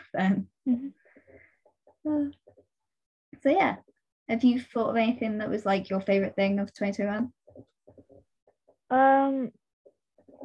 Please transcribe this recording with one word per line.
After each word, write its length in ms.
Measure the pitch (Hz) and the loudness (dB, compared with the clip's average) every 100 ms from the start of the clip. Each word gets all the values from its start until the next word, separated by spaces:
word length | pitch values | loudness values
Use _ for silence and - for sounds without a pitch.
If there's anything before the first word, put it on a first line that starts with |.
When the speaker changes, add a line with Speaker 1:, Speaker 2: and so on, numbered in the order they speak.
Speaker 1:
<laughs> 100 | - | -10
then. 340 | - 190 196 - _ 262 | -2 0 0 -4 _ -4
Speaker 2:
Mm-hmm. 200 | 240 277 - _ _ _ - - _ _ _ _ _ 302 | -4 -4 -16 _ _ _ -20 -20 _ _ _ _ _ -4
Speaker 1:
Uh, 220 | 302 285 - - _ _ _ _ _ _ _ _ - | -2 -4 -8 -20 _ _ _ _ _ _ _ _ -4
so 60 | 269 | 0
yeah. 260 | 359 269 190 _ _ _ _ - | 2 2 -2 _ _ _ _ -6
Have 160 | 226 | 2
you 160 | 247 247 | 2 2
thought 300 | - 233 220 | -2 -4 -2
of 60 | 226 | 0
anything 420 | 226 240 220 214 | 0 0 -4 -4
that 100 | 214 | -4
was, 140 | 220 | -4
like, 240 | 202 196 190 | 0 -2 -2
your 120 | 190 | -4
favourite 340 | 190 196 190 - | 2 0 0 0
thing 220 | 196 202 | 0 0
of 140 | 196 | -4
twenty 180 | - 202 | -4 -6
twenty-one? 400 | 196 202 214 247 _ _ - - _ - - - - _ _ _ _ _ _ - | -2 -4 -4 -6 _ _ -20 -20 _ -20 -20 -20 -20 _ _ _ _ _ _ -2
Speaker 2:
Um, 600 | 254 269 269 277 269 247 _ _ _ - _ _ _ _ - | 4 6 4 2 -2 -6 _ _ _ -20 _ _ _ _ -20